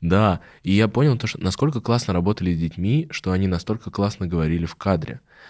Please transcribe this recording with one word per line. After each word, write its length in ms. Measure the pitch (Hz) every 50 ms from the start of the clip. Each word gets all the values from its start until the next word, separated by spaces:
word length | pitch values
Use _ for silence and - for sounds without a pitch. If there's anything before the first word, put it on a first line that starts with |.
да, 380 | 82 82 90 101 107 101 90 - - - - -
и 100 | - 90 98
я 140 | 104 110
понял 300 | 104 - 120 143 151 123
то, 80 | 117 -
что 160 | 113 - -
насколько 400 | - 92 - - 135 156 151 117
классно 320 | - - 117 120 - - 92
работали 400 | 87 87 101 107 - 92 90 87
с 40 | 80
детьми, 480 | 82 80 - - 90 104 127 156 165 -
что 200 | - - - 95
они 160 | 92 92 98
настолько 420 | 95 90 82 - - 107 117 - -
классно 380 | - - 101 101 - - 92
говорили 380 | 85 87 82 80 80 85 85 82
в 100 | 78 -
кадре. 440 | - - 98 95 82 76 - - - _ _ _ - -